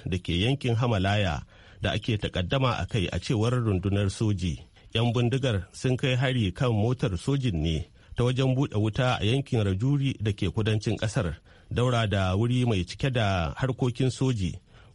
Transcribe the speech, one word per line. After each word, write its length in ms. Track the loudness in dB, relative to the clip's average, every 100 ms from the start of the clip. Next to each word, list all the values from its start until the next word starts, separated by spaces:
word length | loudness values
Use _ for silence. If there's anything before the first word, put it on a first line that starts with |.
| -2
da 120 | -4
ke 140 | -2 0
yankin 300 | 0 0 0 0
Hamalaya 680 | 2 2 2 2 0 -2 -8 -20 -20 -6
da 100 | -4
ake 260 | -2 -2 -2
takaddama 600 | -2 -2 -2 0 2 0
a 60 | -2
kai, 220 | -2 -2
a 60 | -4
cewar 340 | -2 0 2
rundunar 580 | 2 2 2 2 2 0
soji. 480 | 0 0 0 -2 -4 -10 -20 -6
'Yan 180 | 0 2
bindigar 540 | 2 0 0 0 -2 -4
sun 240 | -4 -2 0
kai 180 | 0
hari 380 | 0 0 2 0
kan 180 | 0 0
motar 440 | 2 0 0 -2 -2
sojin 360 | -2 0 0 0
ne 260 | 0 -2 -4 -14 -14 -2
ta 80 |
wajen 300 | 0 2 0 2
buɗe 200 | 0 0
wuta 380 | 0 2 0 2
a 40 |
yankin 400 | 2 0 0 0
Rajuri 520 | 2 0 2 2 0 -2
da 100 | -4
ke 160 | -2 -2
kudancin 480 | 0 0 0 0 -2
ƙasar, 400 | -2 0 -2 -4 -14 -20 -6
daura 360 | 0 2 2 2
da 260 | 2 2
wuri 300 | 2 2 2
mai 180 | 2 0
cike 280 | -2 -2 -2
da 400 | 0 2 2 -2
harkokin 560 | -2 -4 0 -2 2 -2
soji, 480 | 2 0 0 -2 -4 -14 -20 -14